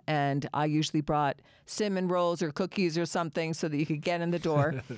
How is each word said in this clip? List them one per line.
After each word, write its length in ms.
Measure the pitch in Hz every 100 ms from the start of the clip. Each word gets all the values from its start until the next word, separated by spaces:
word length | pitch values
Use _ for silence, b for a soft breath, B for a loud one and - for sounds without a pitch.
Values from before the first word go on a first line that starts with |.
| -
and 420 | 151 143 139 143
I 120 | 139 151
usually 360 | 151 151 156
brought 360 | 147 151 143 - b b -
cinnamon 420 | - 214 190 180
rolls 320 | 180 175 170
or 100 | 165
cookies 460 | - 185 - 175 160
or 80 | 165
something 480 | 185 165 165 160
so 140 | 160 170
that 80 | 147
you 80 | 156
could 160 | 151
get 180 | 170 175
in 100 | 170
the 80 | 175
door. 440 | 160 147 143 135 -